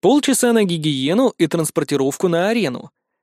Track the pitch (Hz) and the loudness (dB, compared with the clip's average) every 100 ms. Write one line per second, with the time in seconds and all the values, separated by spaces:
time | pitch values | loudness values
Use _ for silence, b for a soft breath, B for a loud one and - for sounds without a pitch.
0 | 180 285 285 254 240 233 202 170 156 139 | 4 2 2 0 2 2 2 0 -2 -2
1 | 135 196 262 - 165 170 156 - 151 143 | 0 2 0 0 -2 0 -2 -2 -2 -2
2 | 135 - 185 165 185 233 170 123 - _ | -2 -2 -2 0 0 0 -2 -6 -14 _
3 | _ _ | _ _